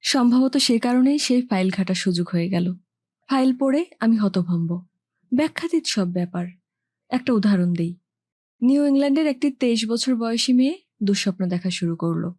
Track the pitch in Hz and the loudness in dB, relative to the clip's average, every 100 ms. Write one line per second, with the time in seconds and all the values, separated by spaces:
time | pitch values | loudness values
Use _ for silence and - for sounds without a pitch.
0 | - 277 240 247 262 269 - 233 240 247 | -2 2 4 4 2 0 0 0 2 2
1 | 254 285 - 247 247 190 185 185 185 180 | 2 2 2 0 2 0 0 -2 -2 -2
2 | 196 175 175 170 170 180 175 180 _ _ | -2 -2 -2 -2 -2 -2 -2 -6 _ _
3 | _ _ _ 269 262 254 269 277 349 _ | _ _ _ 0 2 0 0 0 -4 _
4 | 226 226 202 190 175 175 165 175 - _ | 0 2 0 -2 -2 -2 -2 -6 -8 _
5 | _ _ _ 247 302 - 339 330 311 - | _ _ _ 0 0 -2 -2 -2 -2 -2
6 | 180 180 175 180 175 - _ _ _ _ | -2 -2 -6 -6 -10 -12 _ _ _ _
7 | _ 254 247 233 202 196 175 175 170 175 | _ -6 0 0 2 2 2 0 -4 -6
8 | _ _ _ _ _ _ 240 277 285 277 | _ _ _ _ _ _ 2 2 2 2
9 | 285 277 311 254 294 269 247 233 220 233 | 2 2 0 0 -2 0 0 0 0 -4
10 | 254 247 226 233 - 247 262 370 _ _ | -2 -2 -2 -2 2 2 2 0 _ _
11 | 196 202 - 185 185 175 185 180 170 165 | -2 0 -2 -2 -4 -2 -4 -4 -4 -4
12 | 165 165 170 | -4 -2 -6